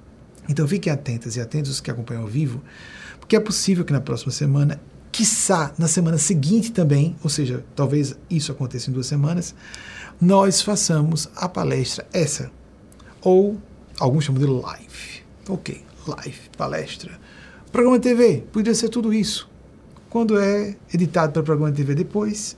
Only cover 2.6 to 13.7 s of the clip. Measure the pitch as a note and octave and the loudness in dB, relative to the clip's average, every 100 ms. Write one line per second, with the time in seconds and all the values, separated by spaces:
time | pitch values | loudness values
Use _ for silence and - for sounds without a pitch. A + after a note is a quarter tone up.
2.6 | - - - - - - - G#3+ G#3+ F#3+ | -12 -20 -20 -20 -20 -14 0 2 2 -2
3.6 | - F#3 F3 C#3 - B2+ - - D3 C#3 | 2 0 2 -2 -2 -6 -4 -2 2 4
4.6 | C#3+ C#3+ - - - - G#3+ - - F3+ | 2 0 -10 -20 -10 -2 0 0 2 2
5.6 | C#3+ - E3 F#3 E3 E3 - F3 C3+ A3+ | 0 -2 0 2 2 2 2 2 2 2
6.6 | A3+ - D#3+ C#3+ D#3 - D#3+ - C3+ B2+ | 2 2 2 4 2 0 -4 -2 -2 -4
7.6 | - - C3+ D3 C#3 - - E3 C#3+ C#3 | -8 -2 0 0 0 -4 -4 -2 -2 -4
8.6 | B2+ B2 C3 C3 B2+ D3 D3 F3 E3+ - | -6 -6 -4 -4 -2 0 0 0 -4 -10
9.6 | - - - - - - F3 G3 G3 F#3+ | -20 -18 -18 -18 -12 2 6 6 6 2
10.6 | - G#3 - D#3+ D3+ D#3+ - - F#3 - | 0 0 0 2 2 0 -4 -6 -6 -2
11.6 | C#3+ C3 B2+ - - F#3+ C#3+ - C3 - | -2 0 -2 -6 -6 -2 -2 -2 -8 -14
12.6 | - - - - - - F#3 F#3+ G3+ G#3 | -20 -20 -20 -20 -20 -4 4 6 4 0
13.6 | - | -10